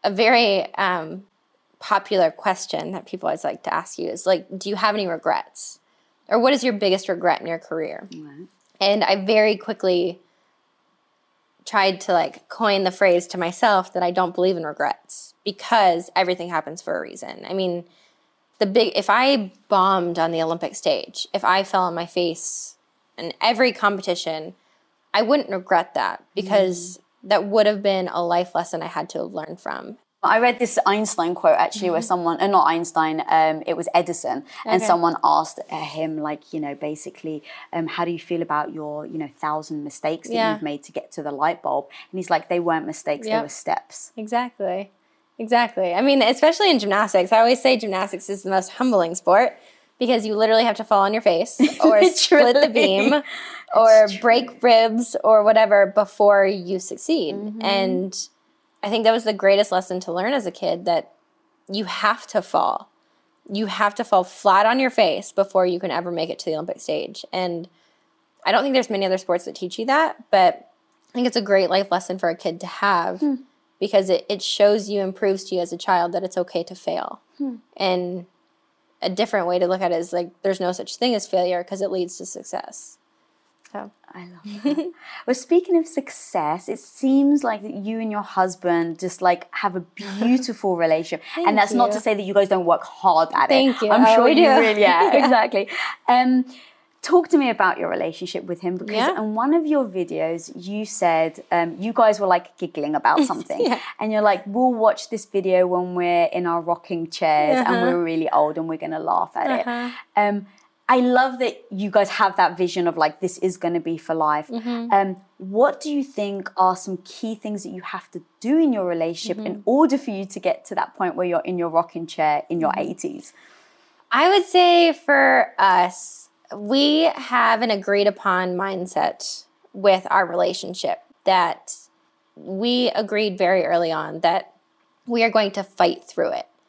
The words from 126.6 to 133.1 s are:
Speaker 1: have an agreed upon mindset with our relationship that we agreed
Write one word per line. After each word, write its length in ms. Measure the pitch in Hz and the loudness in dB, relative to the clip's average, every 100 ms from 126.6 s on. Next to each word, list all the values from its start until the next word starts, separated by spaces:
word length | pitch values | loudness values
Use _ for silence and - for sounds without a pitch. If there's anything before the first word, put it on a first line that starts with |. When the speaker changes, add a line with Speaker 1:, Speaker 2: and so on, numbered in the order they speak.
| 208 269 285 302 330 - | -2 2 4 4 2 0
Speaker 1:
have 460 | 254 247 233 226 | -4 0 2 2
an 80 | 233 | 0
agreed 360 | 208 196 202 202 | -2 0 2 2
upon 480 | 202 202 185 180 | 0 -2 0 0
mindset 920 | 180 196 190 180 - - - - - - _ _ | -4 -4 -6 -6 -2 -2 -2 -12 -12 -18 _ _
with 340 | 196 196 190 185 | 0 4 4 2
our 160 | 180 175 | 0 0
relationship 720 | 170 180 185 - 180 - - _ _ | 0 -2 -2 -10 -8 -6 -6 _ _
that 520 | - 190 170 - - - - _ _ _ _ - | 0 2 2 -2 -12 -18 -18 _ _ _ _ -20
we 540 | 78 190 233 247 247 | -12 -4 -2 0 0
agreed 480 | - 208 | -2 -4